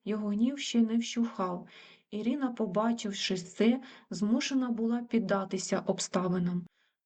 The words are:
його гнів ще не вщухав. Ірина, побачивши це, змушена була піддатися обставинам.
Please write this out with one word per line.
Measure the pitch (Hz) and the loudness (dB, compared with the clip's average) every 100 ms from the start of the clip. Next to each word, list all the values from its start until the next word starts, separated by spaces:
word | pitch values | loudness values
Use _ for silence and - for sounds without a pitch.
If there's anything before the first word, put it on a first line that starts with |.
| - | -6
його | 214 208 | -4 -2
гнів | 208 247 285 | 0 0 0
ще | - 240 | 0 2
не | 220 233 | 4 2
вщухав. | 233 240 233 - 185 180 - - - - - | 0 0 -2 0 -4 -4 -8 -20 -20 -20 -10
Ірина, | 208 226 294 262 | -4 -2 0 0
побачивши | 233 220 185 226 233 208 196 - 185 | 0 0 2 2 0 -2 -4 -2 -2
це, | - - 214 262 - - - | -4 2 4 4 -2 -18 -10
змушена | 175 208 254 - 269 254 | -2 2 2 2 0 0
була | 220 226 240 | 0 0 0
піддатися | 240 226 190 196 190 185 - 180 | 0 0 2 0 0 -4 -2 -2
обставинам. | - 180 - 185 185 185 175 180 175 _ _ _ | 0 -2 0 0 2 2 0 -2 -6 _ _ _